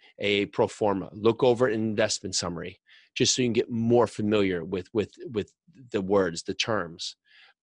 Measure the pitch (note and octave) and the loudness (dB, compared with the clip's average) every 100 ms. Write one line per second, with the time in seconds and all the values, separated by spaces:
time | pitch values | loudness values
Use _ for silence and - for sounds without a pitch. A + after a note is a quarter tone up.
0 | _ - G2+ G2+ G2+ - G#2+ - G#2+ G2 | _ -6 -2 0 0 0 -2 0 0 0
1 | F2 G#2+ G#2+ A2 C3 A#2 B2+ A2 A2 G#2 | -4 0 0 4 4 4 2 2 -2 0
2 | G#2+ - F#2+ F#2 F2+ E2+ E2+ G2 _ - | 0 -2 -6 -6 -6 -8 -12 -16 _ -20
3 | _ - - - B2 A2+ - A#2 A2+ A#2+ | _ -2 0 2 2 0 -2 -2 4 4
4 | A2 - G#2+ G#2+ G2 F2+ E2 F#2 F#2 A2+ | 4 0 0 2 2 0 -4 -6 -4 -4
5 | F#2+ - A#2 A2 F#2 _ _ - B2+ A2 | -4 -6 -8 -6 -6 _ _ -20 -6 -4
6 | F#2+ G2+ F#2 E2 - F#2+ - G#2+ E2+ E2+ | 2 2 2 -2 -8 -6 -2 -2 -4 -8
7 | - - _ _ - _ | -12 -14 _ _ -20 _